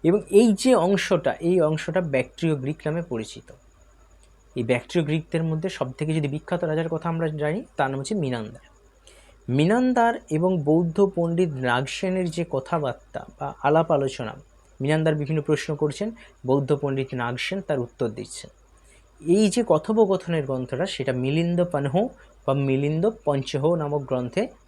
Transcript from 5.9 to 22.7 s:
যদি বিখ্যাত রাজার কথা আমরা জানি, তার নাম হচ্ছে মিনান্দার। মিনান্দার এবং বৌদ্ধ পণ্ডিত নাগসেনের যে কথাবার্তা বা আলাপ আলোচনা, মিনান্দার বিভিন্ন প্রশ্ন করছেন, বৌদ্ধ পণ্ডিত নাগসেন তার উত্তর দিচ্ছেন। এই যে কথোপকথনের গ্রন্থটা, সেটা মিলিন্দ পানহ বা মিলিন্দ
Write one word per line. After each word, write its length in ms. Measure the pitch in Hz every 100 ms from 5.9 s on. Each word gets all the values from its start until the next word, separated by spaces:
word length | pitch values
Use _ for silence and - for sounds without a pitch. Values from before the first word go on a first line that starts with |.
| - 156
যদি 140 | 160 143
বিখ্যাত 360 | 151 - 175
রাজার 240 | 165 156 165
কথা 200 | 160 170
আমরা 200 | 165 165
জানি, 360 | 156 151 185 - -
তার 140 | 135
নাম 100 | 135
হচ্ছে 140 | 139
মিনান্দার। 540 | 214 139 120 110 117 _ _ _ _ - - - - -
মিনান্দার 640 | 123 160 233 254 247 233 233 -
এবং 320 | 156 180 180
বৌদ্ধ 480 | 143 160 170 160 196
পণ্ডিত 340 | 180 170 170 180
নাগসেনের 840 | 135 127 123 139 - 190 185 175
যে 140 | 165 165
কথাবার্তা 760 | 175 175 170 139 - - - - -
বা 140 | 139 -
আলাপ 280 | 143 156 165
আলোচনা, 460 | 147 135 - 113 - - _ _ _
মিনান্দার 340 | 135 156 160
বিভিন্ন 280 | 151 147 156
প্রশ্ন 340 | 147 151 - 147
করছেন, 340 | 151 - 214 226 - _ 127
বৌদ্ধ 300 | 139 135 143
পণ্ডিত 340 | 139 135 131
নাগসেন 460 | 127 120 123 - 190
তার 180 | - 139
উত্তর 300 | 120 - 117
দিচ্ছেন। 420 | 107 104 - - _ _ _ _ - _ _ 151
এই 240 | 190 214
যে 140 | 240 233
কথোপকথনের 800 | 156 - 220 208 185 175 165
গ্রন্থটা, 420 | 135 131 127 131 190
সেটা 260 | - 135
মিলিন্দ 520 | 127 131 156 170 175
পানহ 440 | 175 147 143 170 240 - - - -
বা 80 |
মিলিন্দ 560 | 139 139